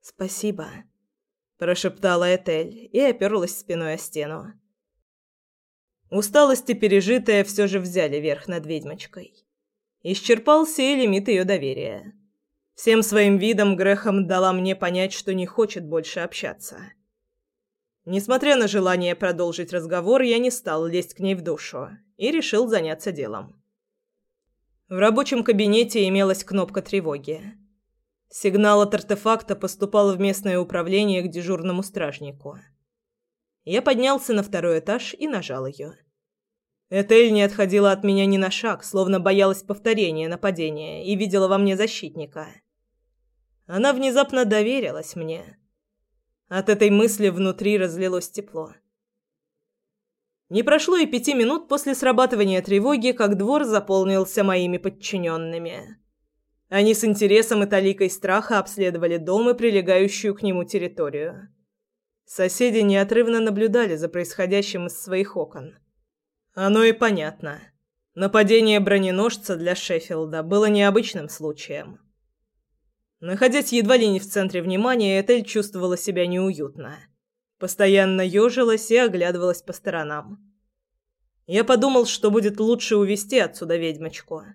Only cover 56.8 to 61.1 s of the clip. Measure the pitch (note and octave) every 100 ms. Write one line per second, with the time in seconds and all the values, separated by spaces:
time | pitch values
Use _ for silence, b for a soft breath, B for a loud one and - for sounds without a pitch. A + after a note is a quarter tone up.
56.8 | G#3 A3 A3+ G#3 G#3 G#3 A3 G#3+ G3+ G3+
57.8 | G3 G3 F#3+ - F#3 G3 G#3+ G#3+ G3 -
58.8 | F#3 E3+ E3+ E3+ D#3+ G3 A#3+ A#3+ A#3 G3
59.8 | F3+ F#3 G3+ G3+ G#3+ G3+ G#3+ F3+ F3 G3
60.8 | F3 F3+ D3+